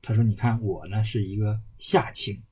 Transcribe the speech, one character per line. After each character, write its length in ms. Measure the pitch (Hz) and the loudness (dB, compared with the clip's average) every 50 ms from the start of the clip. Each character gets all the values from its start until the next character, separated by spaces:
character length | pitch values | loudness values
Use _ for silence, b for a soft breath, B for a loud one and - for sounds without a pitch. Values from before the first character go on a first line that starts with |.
他 120 | - - 113 | -2 2 4
说 100 | 110 117 | 4 6
：“你 100 | 110 104 | 4 4
看 260 | 101 123 120 117 117 113 | 2 2 2 2 2 0
我 240 | 101 92 78 78 87 | -2 -2 -4 -6 -4
呢 160 | 98 107 107 | 0 0 0
是 200 | 107 - 117 101 | 0 0 -2 -2
一 120 | 92 98 | -2 -2
个 240 | 104 107 107 107 110 - - - - | -2 0 0 0 -2 -6 -10 -16 -12
下 320 | - - - 175 123 - | -6 2 2 2 2 0
卿 320 | - - - - 98 - - _ | -8 -8 -8 -8 -8 -10 -12 _